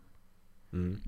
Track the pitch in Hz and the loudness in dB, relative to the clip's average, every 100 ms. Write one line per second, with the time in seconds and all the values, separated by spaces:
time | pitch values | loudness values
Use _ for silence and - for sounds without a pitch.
0 | - - - - - - - 90 90 101 | -14 -16 -18 -18 -18 -18 -2 2 4 4